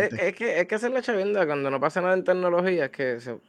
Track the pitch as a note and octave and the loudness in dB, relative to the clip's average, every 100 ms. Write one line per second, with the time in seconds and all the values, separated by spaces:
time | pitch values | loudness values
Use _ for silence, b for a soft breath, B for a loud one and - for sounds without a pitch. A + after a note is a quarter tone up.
0 | G3+ B2 F#3 F#3+ A#3 D#3+ F3+ A3 A#3+ B3+ | 2 0 -2 -2 -2 0 0 0 -2 -2
1 | A#3+ G#3+ G3+ G#3 E3 D3 C#3 C3+ D3+ F#3 | -2 0 0 0 0 0 0 0 0 0
2 | F3+ F#3 F3+ F#3 F3+ F3 F#3 F3+ C3 - | 2 2 2 2 2 2 2 0 -2 -2
3 | C3 A#2+ B2 A#2 | -2 -2 -6 -12